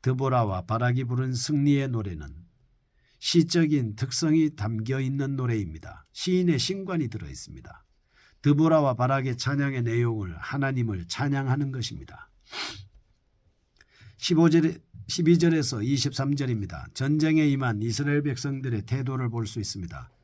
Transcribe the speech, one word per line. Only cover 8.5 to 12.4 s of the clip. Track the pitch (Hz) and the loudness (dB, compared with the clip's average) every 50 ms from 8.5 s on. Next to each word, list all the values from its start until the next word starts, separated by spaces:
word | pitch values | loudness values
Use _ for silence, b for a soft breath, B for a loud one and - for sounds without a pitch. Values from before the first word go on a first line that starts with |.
| 147 143 160 160 160 156 147 135 123 | 4 6 6 6 6 6 4 4 2
바락의 | 117 123 127 135 135 131 131 120 | 2 2 2 2 0 0 -2 -4
찬양의 | 120 - 131 143 139 143 139 135 127 | -4 -4 -2 0 0 0 -2 -2 -2
내용을 | 120 117 113 120 120 120 113 110 98 90 82 | -2 0 0 2 2 2 0 -2 -4 -6 -8
하나님을 | 82 - - 131 139 139 135 135 127 117 113 101 90 85 | -10 -10 -6 -4 -2 -2 -2 0 -2 -2 -2 -2 -4 -6
찬양하는 | - - - 139 139 143 139 135 131 131 143 147 135 | -8 -6 -4 -2 0 0 -2 0 0 0 0 0 -4
것입니다. | 131 127 117 - - - - - - - - _ _ _ | -4 -6 -6 -6 -8 -12 -14 -16 -18 -20 -20 _ _ _